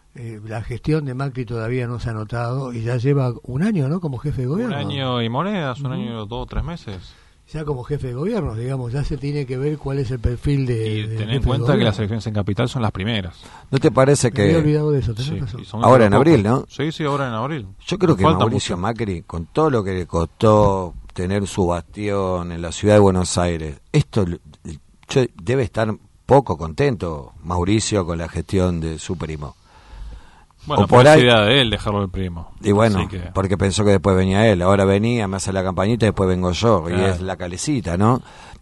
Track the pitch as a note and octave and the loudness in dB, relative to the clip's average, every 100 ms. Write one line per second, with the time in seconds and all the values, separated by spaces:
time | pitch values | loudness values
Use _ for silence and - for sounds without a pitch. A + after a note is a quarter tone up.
0 | _ - A#2 A2 G#2+ G#2+ - A#2 - D#3 | _ -16 -14 -12 -10 -8 -8 -6 -2 -2
1 | C#3+ B2+ C#3 C3 A2+ A#2+ A2 B2+ A#2+ A#2+ | -2 -6 -6 -6 -8 -6 -4 -4 -4 -6
2 | A#2+ A2 G#2+ A#2+ A#2+ C3 C3 A#2 A2+ B2 | -6 -6 -6 -6 -4 -6 -6 -6 -4 -2
3 | C3 C#3+ B2+ A2 - B2+ G#3 G3+ C3+ F3 | 0 0 0 -4 -6 -2 0 0 0 -2
4 | D#3+ B2 D3 B2+ B2 F3 A#3+ C#3+ C#3+ C#3+ | -4 -6 -6 -4 -2 -2 -4 -4 -4 -4
5 | C3 B2 A2+ B2+ F#3 G3+ C#3+ C3+ C3+ D#3+ | -2 -2 -2 -2 -2 -4 -4 -6 -6 -6
6 | G#3 A#2 G#2 A#2+ A#2+ B2+ C3 E3+ - F#2+ | -6 -8 -8 -8 -6 -6 -6 -8 -12 -14
7 | - - _ _ _ D3 D3+ C3 A#2+ C#3+ | -16 -20 _ _ _ -10 -6 -8 -6 -6
8 | C3+ B2 F3 A#3 C3+ A2 B2 C3+ A#2+ C#3 | -6 -6 -4 -4 -4 -6 -6 -6 -4 -4
9 | C#3 D3 C#3 D3 B2+ C3 D3 D3+ C#3 C#3 | -4 -4 -4 -4 -4 -4 -4 -4 -4 -4
10 | A#2+ B2+ A#2+ A#2+ C#3+ C#3 C3 A#2 A2 G#2+ | -4 -4 -4 -4 -2 0 0 -2 -2 -4
11 | G#2 A2 G#2+ B2 - A#2 A#2+ C3+ A#2 G#2 | -6 -6 -4 -2 0 0 2 2 2 0
12 | G2+ A2+ A2+ G#2 G2+ G2+ B2 C3 G#2+ - | -2 -4 -4 -4 -2 -2 -2 -2 -4 -2
13 | G2+ A2 F2+ - - - - C3+ D#3 G#2 | -4 -4 -6 -12 -20 -20 -4 2 2 4
14 | C3 C#3+ B2 G2+ B2 E3 D3+ D3+ D3+ C#3+ | 4 4 2 2 4 4 4 2 2 0
15 | B2 A2 C3+ G2 - A#2+ - A2 A#2 B2+ | -2 -4 -6 -6 -8 -10 -10 2 6 8
16 | G#2+ G#2+ D3+ C#3 G2+ C3 - - D3 - | 8 6 6 6 4 0 -2 -6 -6 -4
17 | D3 C#3+ C3 A2 C3 D#3+ F#2+ - - F#3+ | -4 -2 -4 -6 -6 -8 -10 -12 -8 0
18 | F3 G#2+ D3+ - A#2 C3 - F2+ G2 A2+ | 2 4 4 4 2 0 -2 -4 -4 -4
19 | G#2+ F2 - F2 E2 - D#3 A#2+ G2 F#2 | -4 -6 -6 -10 -4 0 2 2 0 -4
20 | E2 E2+ E2 - A2 G#2+ G#2 F#2+ F2+ - | -2 -2 -2 2 4 6 4 2 -4 -10
21 | - - F2+ G2+ G2 - F2 E2+ - G2+ | -14 -8 -4 -2 -4 -2 0 -2 -6 -8
22 | G#2 G2+ F#2 F2+ F2 E2+ E2+ - G#2 G#2 | -4 -2 -2 -4 -6 -8 -8 -2 4 6
23 | G2 F#2 F2 F#2 F2 E2+ D#2 C#2+ _ D3+ | 6 4 0 0 0 -2 -8 -14 _ -2
24 | - A2+ F2+ E2+ - - E2+ D#2 _ _ | 0 0 -2 -4 -12 -18 -16 -16 _ _
25 | - C#3 B2 - F2 C3+ A2 - A2 G#2 | -4 0 0 -4 -4 -2 -2 -2 -2 -4
26 | _ _ - C3+ C3+ D#2+ D#2+ D#2 C#3+ G2 | _ _ 2 4 4 -4 -6 -2 -2 -2
27 | F2 D2 B1 - D#2+ F2+ F2 A2 - G#2 | -6 -8 -12 -14 -6 -2 2 0 0 -2
28 | E2+ E2+ E2 F2 D#2 F#2+ F2+ F2 D#2+ D#2 | -2 -4 -6 -8 -2 0 0 0 -4 -8
29 | - F2 D#2 D#2 C#2 - _ - - - | -8 -8 -8 -8 -12 -16 _ -20 -20 -18
30 | - - - - _ _ - D3+ G3+ A#2+ | -16 -16 -20 -20 _ _ -2 0 4 8
31 | B2+ C#3+ B2 A2+ G#2 C#3 A#2+ G2+ A2 G2+ | 8 8 8 6 6 4 2 -2 -2 -2
32 | F#2+ F#2+ F#2 E2 F2 - G#2 G2+ A2+ F#2+ | -2 -4 -6 -8 -14 -4 2 4 4 2
33 | E2 F#2 F2 F#2+ F#2+ F#2+ G2 F#2 G#2 G2 | -2 -6 -6 -2 0 0 0 2 4 4
34 | G2 F#2 F#2+ G2 A2+ F#2 F2+ G2+ G2 G2 | 4 4 4 4 4 4 4 4 4 4
35 | A2+ A#2+ G2 F#2+ G#2 F#2+ F#2 F#2 G2 A#2 | 2 0 -2 -4 -4 -2 -2 0 0 2
36 | G#2+ F#2+ F#2+ F2+ F2+ E2+ A2+ G2 D#2+ F#2+ | 2 2 0 2 0 2 2 2 2 0
37 | F#2+ F2 F#2 F#2 F2+ F2+ - C#3 E2 F2 | 0 0 -4 -8 -8 -8 -4 -4 -2 2
38 | G#2+ B2 - - - - | 2 2 -2 -20 -20 -8